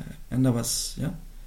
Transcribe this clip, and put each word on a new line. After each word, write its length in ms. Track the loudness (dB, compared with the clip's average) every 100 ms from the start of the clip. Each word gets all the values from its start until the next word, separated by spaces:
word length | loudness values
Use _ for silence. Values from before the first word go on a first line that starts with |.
| -8 -10 -2
en 140 | 4
dat 120 | 6
was, 400 | 4 2 0 -2 -2
ja, 200 | -2 -4 -8 -12